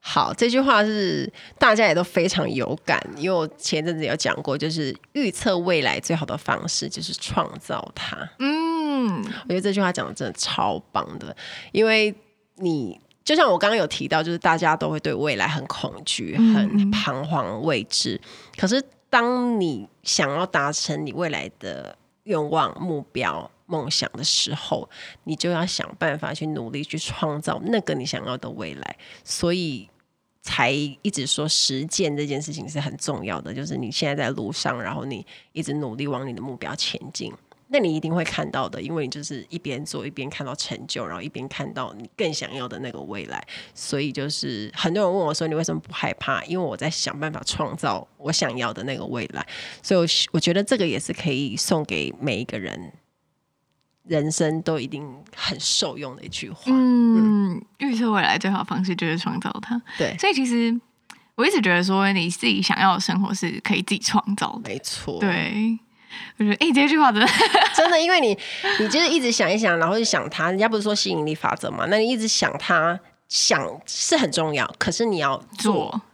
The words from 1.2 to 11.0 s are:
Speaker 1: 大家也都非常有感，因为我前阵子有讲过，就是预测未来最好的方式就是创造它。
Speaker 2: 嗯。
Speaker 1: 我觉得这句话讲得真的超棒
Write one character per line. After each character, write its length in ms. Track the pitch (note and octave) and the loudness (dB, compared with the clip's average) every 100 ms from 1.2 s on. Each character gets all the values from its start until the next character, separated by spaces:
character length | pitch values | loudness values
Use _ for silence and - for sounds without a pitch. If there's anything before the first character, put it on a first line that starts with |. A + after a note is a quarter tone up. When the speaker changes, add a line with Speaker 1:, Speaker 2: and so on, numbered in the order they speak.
| C3+ - - - | -4 -8 -20 2
Speaker 1:
大 160 | - G#3+ | 4 6
家 100 | G#3+ | 6
也 80 | |
都 100 | D#3+ | 4
非 240 | F3+ - E3+ | 2 2 2
常 220 | F#3+ C3+ | 2 0
有 260 | A#2+ A#2+ - | 0 -2 -4
感， 160 | - - - - | 0 0 0 -6
因 120 | D#3+ | 0
为 60 | F#3 | 0
我 120 | D#3 - | -2 -4
前 280 | - D#3 D#3+ | -2 0 0
阵 100 | D#3+ | -2
子 60 | D3 | -2
有 100 | D3+ | 0
讲 200 | - - | 0 -2
过， 160 | - C#3 | -2 -2
就 100 | D#3 | -2
是 280 | D#3+ C#3+ - - | -2 -4 -6 -8
预 160 | C#4+ B3 | -2 -2
测 260 | - - F#3 | 0 0 2
未 240 | F3 E3+ | 2 2
来 160 | B2+ C#2 | 2 0
最 160 | - E3 | 0 -2
好 100 | D3+ | -2
的 100 | C3+ | -6
方 320 | - A2+ F3 | -2 -2 -2
式 220 | - - | -4 -4
就 120 | - | -8
是 120 | E3 | -8
创 340 | - - - - - | -8 -4 -2 -2 -6
造 320 | - - - | -8 -8 -8
它。 240 | - - - - _ | -10 -8 -8 -12 _
Speaker 2:
嗯。 320 | C4+ D#4 E4 E4 D4+ C#4 A#3+ E3+ G#2 - | -2 0 -2 -2 -2 0 0 0 -4 -10
Speaker 1:
我 60 | - | -4
觉 60 | F3+ | -2
得 60 | |
这 120 | G3+ | 0
句 80 | G3 | 2
话 100 | F#3+ | 0
讲 160 | F3+ - | 0 -6
得 60 | |
真 140 | - A#2 | -6 -8
的 60 | |
超 460 | - - - G2+ D#2 - | -4 -4 0 0 -2 -4
棒 160 | - | -4